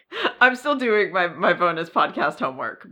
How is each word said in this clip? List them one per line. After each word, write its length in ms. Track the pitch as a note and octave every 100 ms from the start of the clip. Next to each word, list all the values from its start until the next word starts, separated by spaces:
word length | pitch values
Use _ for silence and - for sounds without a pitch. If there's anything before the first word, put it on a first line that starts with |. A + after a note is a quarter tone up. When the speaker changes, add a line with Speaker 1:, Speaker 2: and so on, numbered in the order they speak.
| _ G#4
Speaker 1:
<laughs> 240 | E4+ -
Speaker 2:
I'm 140 | B3
still 220 | B3+ D4 C#4
doing 360 | B3 G#3+ F#3
my, 140 | F#3 F3
my 260 | D#3 F3+
bonus 380 | E3 F3 D#3+ E3
podcast 480 | - D3+ - D3 -
homework, 480 | D3 C3 A#2 - -